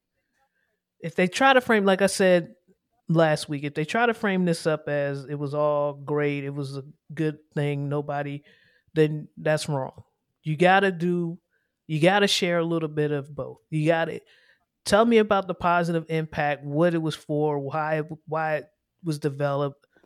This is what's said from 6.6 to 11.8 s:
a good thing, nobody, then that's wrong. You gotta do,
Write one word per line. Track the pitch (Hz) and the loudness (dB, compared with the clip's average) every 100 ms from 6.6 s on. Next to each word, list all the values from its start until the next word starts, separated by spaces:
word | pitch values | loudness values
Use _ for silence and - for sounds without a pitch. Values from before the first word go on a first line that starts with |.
| 135 139 | -8 -10
a | 143 - - | -14 -20 -14
good | 147 156 151 _ | -4 -4 -4 _
thing, | 160 143 143 143 | -4 -2 -2 -4
nobody, | 147 147 143 143 143 _ _ _ _ _ | -6 -4 -6 -6 -10 _ _ _ _ _
then | 156 156 151 - - | 2 2 0 -10 -6
that's | 156 156 - | -2 -2 -2
wrong. | 139 131 - - _ _ _ | -6 -6 -12 -20 _ _ _
You | 156 151 | -6 2
gotta | 175 190 196 | 6 6 4
do, | 170 175 175 170 170 _ _ _ _ | 0 -2 -2 -4 -8 _ _ _ _